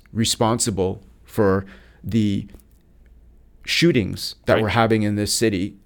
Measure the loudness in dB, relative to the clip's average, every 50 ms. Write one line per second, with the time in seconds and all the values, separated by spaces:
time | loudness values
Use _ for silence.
0 | -14 -8 -4 -2 -2 -2 0 0 0 0 0 0 -2 -2 -2 -2 -2 -2 -4 -6
1 | -12 -20 -20 -20 -20 -6 -2 0 2 2 2 0 -2 -6 -12 -20 -20 -20 -20 -16
2 | -8 -2 0 0 2 2 0 -2 -4 -8 -14 -20 -20 _ _ _ _ _ _ -20
3 | -20 -20 -20 -20 -20 -20 -20 -20 -20 -20 -20 -16 -10 -6 -2 2 2 2 2 2
4 | 0 -2 -4 -8 -10 -12 -12 -8 _ 0 0 2 2 2 2 2 2 2 2 2
5 | 0 0 -2 -2 -2 -2 0 0 0 0 0 0 -4 -6 -8 -12 _